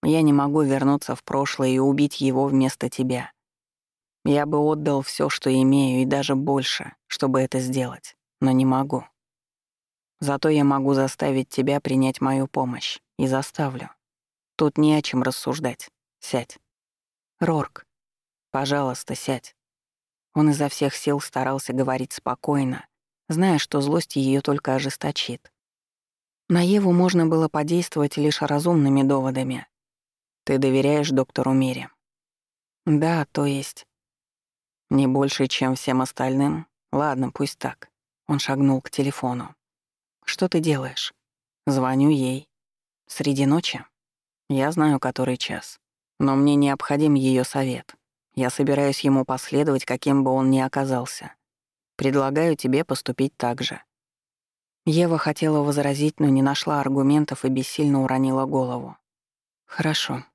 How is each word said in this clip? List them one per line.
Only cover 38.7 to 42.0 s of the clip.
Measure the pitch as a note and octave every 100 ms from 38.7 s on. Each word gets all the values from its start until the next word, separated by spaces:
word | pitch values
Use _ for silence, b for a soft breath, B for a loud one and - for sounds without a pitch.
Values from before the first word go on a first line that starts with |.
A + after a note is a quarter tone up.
| C3
к | -
телефону. | - C#3 C#3 B2+ B2 A2 _ _ _ _ _ _ _ -
«Что | - F#3
ты | E3+
делаешь?» | D#3+ C#3+ C3 - - _ _ _ _ _ -
«Звоню | C3+ B2+ C3